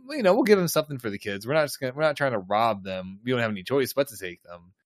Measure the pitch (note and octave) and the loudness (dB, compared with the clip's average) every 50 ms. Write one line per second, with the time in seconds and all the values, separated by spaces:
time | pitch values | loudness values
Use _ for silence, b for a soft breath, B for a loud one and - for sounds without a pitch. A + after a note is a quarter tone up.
0 | B3+ C4 D4+ D4+ A3 F3+ F#3 B3 - G3 G#3 G3 F3+ D#3 - D#3 D3+ D3+ C#3+ B2 | -6 -8 -4 2 4 4 6 6 6 6 6 6 4 2 2 0 -2 -2 -4 -6
1 | - A2 G2+ G2 - G#2 G2+ G2 G#2+ A#2+ D3 D#3+ D3+ C3+ - - C#3 B2+ B2 C#3+ | -4 -6 -6 -6 -6 -6 -6 -4 -2 0 0 2 0 0 -2 -4 -6 -6 -2 0
2 | D#3 D3+ D3 - C#3+ C3+ A#2+ G#2 F#2 F#2 G#2 G#2+ A#2 A2+ A2 G2 F#2+ G2 F#2+ F#2 | 0 0 0 0 0 0 0 -2 -2 0 2 2 4 2 2 -2 -4 -8 -8 -8
3 | F#2 F#2 G2 G2+ A2+ B2 B2+ A#2+ A#2 A2 G#2+ F#2+ F2+ - B2+ C#3+ C3 B2+ - C3+ | -8 -10 -12 -8 -4 -2 0 0 0 0 -2 -4 -4 0 0 0 0 0 0 -2
4 | C#3+ - A2 G#2 G2 F2+ F2+ - _ F2 F2 F2 F2 F2+ _ _ _ | -4 -4 -6 -10 -10 -10 -10 -12 _ -20 -20 -20 -20 -20 _ _ _